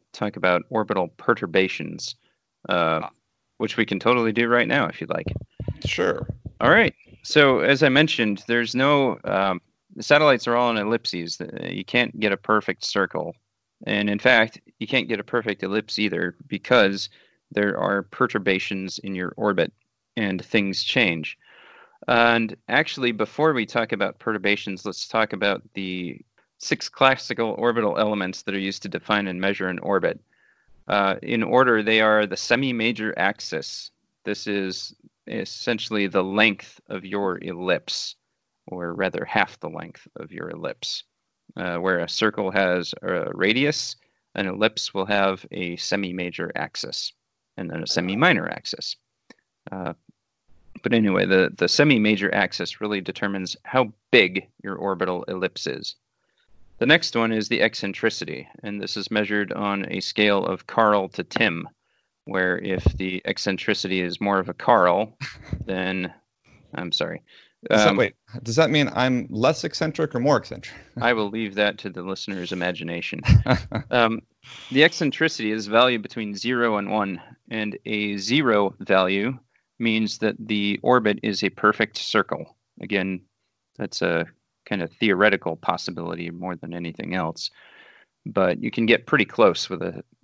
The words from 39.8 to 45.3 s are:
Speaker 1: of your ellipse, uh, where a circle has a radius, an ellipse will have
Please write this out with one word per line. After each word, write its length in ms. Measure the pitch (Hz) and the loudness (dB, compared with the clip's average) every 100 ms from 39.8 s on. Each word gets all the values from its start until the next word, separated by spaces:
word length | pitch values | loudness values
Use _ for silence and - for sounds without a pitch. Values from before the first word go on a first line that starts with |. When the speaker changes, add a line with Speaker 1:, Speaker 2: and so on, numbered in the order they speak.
| 82 - - - | -14 -18 -20 -18
Speaker 1:
of 140 | - | -14
your 180 | - 85 | -12 -12
ellipse, 520 | 82 78 - - - - _ _ _ _ - | -8 -8 -8 -8 -10 -12 _ _ _ _ -8
uh, 200 | 90 85 | -6 -2
where 200 | 92 87 | 0 0
a 80 | 85 | -2
circle 420 | - 110 - 95 | 0 0 0 -2
has 440 | 101 92 90 85 - | 2 2 0 -2 -8
a 280 | 92 87 - | -4 -4 -4
radius, 640 | - 98 120 143 - - - _ _ _ | 0 2 2 0 -2 -6 -12 _ _ _
an 120 | - 95 | -6 -6
ellipse 480 | 98 110 - - | 0 0 0 -6
will 120 | 98 98 | -4 0
have 380 | 101 98 | 2 2